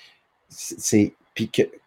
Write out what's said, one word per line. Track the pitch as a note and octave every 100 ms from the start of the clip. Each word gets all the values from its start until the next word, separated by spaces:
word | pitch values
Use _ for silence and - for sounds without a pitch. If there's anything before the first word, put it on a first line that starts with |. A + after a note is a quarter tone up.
| - _ _ _ _
C'est, | - - -
c'est, | - G#2+ G#2 - _
puis | - A2
que, | - A2 -